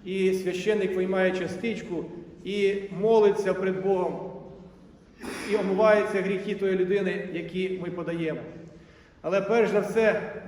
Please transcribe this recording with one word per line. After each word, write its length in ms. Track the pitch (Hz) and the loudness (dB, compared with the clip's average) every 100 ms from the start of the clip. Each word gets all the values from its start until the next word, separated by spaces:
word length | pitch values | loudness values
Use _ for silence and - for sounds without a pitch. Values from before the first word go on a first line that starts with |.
| 180 | -6
І 280 | 190 190 | 0 2
священник 640 | 185 180 180 190 214 190 185 | 2 -2 -2 0 0 0 0
виймає 360 | 185 190 185 | 0 2 2
частичку 760 | 185 170 - 233 196 - 165 - - - - | 2 -4 -4 -4 -4 -6 -6 -8 -12 -16 -12
і 320 | 185 202 196 196 196 170 | -6 0 2 0 -4 0
молиться 520 | 220 226 202 196 190 | 4 6 6 4 0
пред 300 | 185 190 185 | 0 0 0
Богом, 480 | 190 185 180 - - - - - - - - - - - - - - | 0 0 0 -4 -10 -12 -16 -18 -20 -20 -20 -20 -20 -16 -12 -10 -2
і 40 | 208 | 0
омиваються 680 | 190 190 220 208 196 196 | 2 4 6 6 4 0
гріхи 340 | 190 190 208 196 | -2 -2 -4 -2
тої 200 | 196 185 | 0 0
людини, 500 | 180 196 185 180 180 | 2 0 0 -4 -6
які 460 | 170 170 185 185 180 | -8 -6 -4 -4 -4
ми 80 | 175 | -6
подаємо. 480 | 175 165 170 160 147 - - - - - - - - | -6 -6 -4 -4 -6 -10 -16 -18 -20 -20 -20 -20 -10
Але 200 | 160 196 | -2 0
перш 280 | 190 233 202 | 2 4 4
за 100 | 208 | 2
все 420 | - 226 214 175 - - | 2 2 2 2 -4 -10